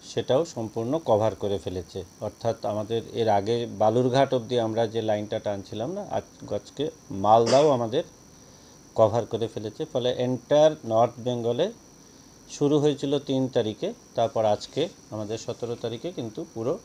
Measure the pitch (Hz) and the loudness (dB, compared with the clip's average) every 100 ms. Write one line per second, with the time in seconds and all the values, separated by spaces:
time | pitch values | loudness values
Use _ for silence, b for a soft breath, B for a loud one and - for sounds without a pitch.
0 | - - 107 127 165 - 113 113 113 156 | -6 -6 0 0 0 -6 -8 -6 -4 -4
1 | 160 107 110 98 104 98 98 90 87 98 | 2 2 2 -2 -4 -4 -4 -8 -8 -12
2 | 90 - 107 - 117 113 110 107 107 113 | -12 -10 -10 -4 -4 -4 -4 -4 -2 -4
3 | 110 117 110 101 101 117 117 101 107 113 | -4 -2 2 2 2 -2 -2 2 2 4
4 | 127 127 135 131 113 123 113 110 117 113 | 2 2 2 0 0 -2 0 0 0 -2
5 | 110 107 107 110 107 101 95 107 123 196 | -2 -2 -2 -6 -4 -6 -8 -8 -8 -8
6 | 196 110 - - - 104 - - 151 - | -6 -6 -8 -18 -8 -8 -8 -8 -8 -8
7 | - 98 101 113 117 131 156 131 117 127 | -12 -2 6 6 8 6 6 4 0 -2
8 | 175 - - B B B B B - - | -4 -14 -20 B B B B B -12 2
9 | 110 113 104 110 110 - 107 - 156 135 | 4 4 -2 -4 -4 -6 -10 -8 -6 -2
10 | 120 - 123 127 - 147 156 151 117 110 | -2 0 -2 -2 2 6 6 4 0 4
11 | 120 - 117 123 117 120 185 233 - - | 2 0 -6 -2 -2 0 -2 -4 -20 -20
12 | B B B B - - 143 151 147 135 | B B B B -20 -2 2 4 2 0
13 | 139 143 139 135 131 127 107 107 180 240 | -2 -4 -2 -2 0 0 0 -2 -6 -8
14 | - - 113 117 107 104 - - 170 - | -10 -2 -2 2 0 0 -2 -4 -4 -6
15 | - 107 104 110 - 113 117 117 117 113 | -12 -10 -6 -8 -8 -10 -8 -6 -6 -8
16 | 160 185 117 107 165 113 113 185 | -10 -8 -10 -10 -10 -6 -4 -4